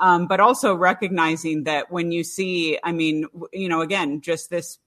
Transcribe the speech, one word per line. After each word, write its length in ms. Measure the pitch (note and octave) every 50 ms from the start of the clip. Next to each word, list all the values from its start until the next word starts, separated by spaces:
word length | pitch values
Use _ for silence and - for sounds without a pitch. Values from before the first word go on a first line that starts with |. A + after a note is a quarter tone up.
Um, 260 | F3+ F#3 F3 F3 F3+
but 140 | - F#3+ F#3
also 340 | G#3 A#3+ B3 - - G#3+ F#3+
recognizing 880 | E3+ F3+ F3+ F#3+ - G#3+ F3+ F#3+ F3 E3 D#3+ D#3+ D#3+ - D#3+ D#3 D3+ C#3
that 260 | D#3 D3+ C#3+ - -
when 220 | F3 F3 E3+ E3+
you 120 | E3+ E3+ E3
see, 540 | - - - F#3+ F#3 F#3 F3 E3 D#3+ D3+ -
I 100 | - E3+
mean, 300 | E3+ E3 D#3+ D#3+ D#3 D#3 D#3 -
w-, 160 | - F3 E3 -
you 160 | - F#3+ F#3+ F3+
know, 120 | E3+ E3
again, 400 | E3 D#3+ G3 G3 E3+ C#3+ C#3+ D3+
just 300 | - F3 E3 D#3+ - -
this 280 | F3+ E3+ E3 - - - _